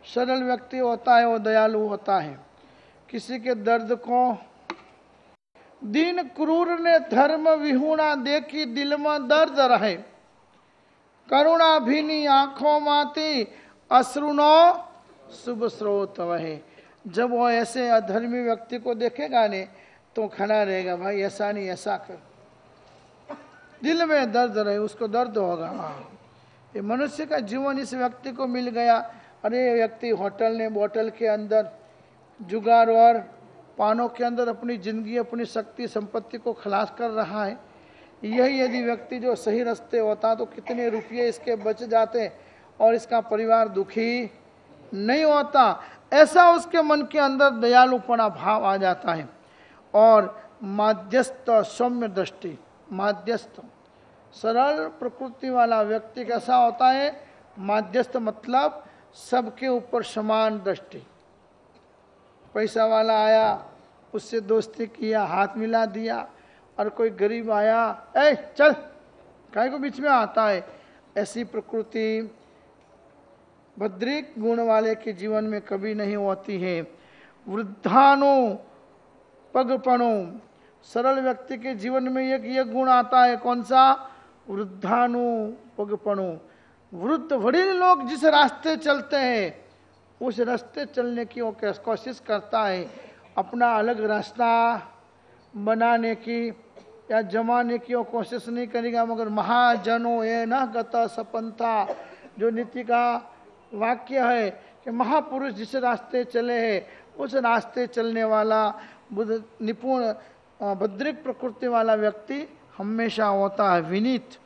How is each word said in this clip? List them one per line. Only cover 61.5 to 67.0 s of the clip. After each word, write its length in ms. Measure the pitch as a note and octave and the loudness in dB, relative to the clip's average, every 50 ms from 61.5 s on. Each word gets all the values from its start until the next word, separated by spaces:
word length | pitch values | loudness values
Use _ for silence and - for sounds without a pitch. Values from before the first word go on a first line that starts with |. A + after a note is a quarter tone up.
| _ _ _ _ _ _ _ _ _ _ _ _ _ _ _ _ _ _ _ - - | _ _ _ _ _ _ _ _ _ _ _ _ _ _ _ _ _ _ _ -8 -4
पैसा 320 | G#3+ A3 G#3+ - A3+ A3 | -4 -4 -2 0 0 2
वाला 380 | A3 A3 A3 A3 A3 A3 G#3+ G#3+ | 4 4 2 2 2 2 2 4
आया, 420 | A3 A3 A3 A3 G#3+ G3+ - - - - - _ _ _ _ _ _ - | 4 4 4 4 2 0 -4 -8 -20 -20 -20 _ _ _ _ _ _ -10
उससे 260 | G#3+ - - A#3 A3+ | -10 -8 -4 -6 -6
दोस्ती 460 | G3+ F#3+ A3 A3 G#3+ A3 - - A3+ | 0 2 0 0 0 -2 -8 -8 -8
किया, 360 | G#3+ - - A3+ G#3+ A3 G#3+ | -8 -8 -6 -4 -2 0 0
हाथ 260 | G3+ D#3 E3+ F#3 G3+ G3 - | 0 0 0 0 0 0 -2
मिला 300 | A3+ A3 A3+ A3+ A3+ A3+ | -6 -4 0 2 0 0
दिया, 440 | G#3+ F#3+ A3 A3+ A3+ - A#2 - - - - _ _ _ _ _ _ _ - | 0 -4 -8 -6 -6 -6 -8 -8 -12 -18 -20 _ _ _ _ _ _ _ -6
और 100 | G#3 G#3+ | -6 -6
कोई 220 | - - | -2 0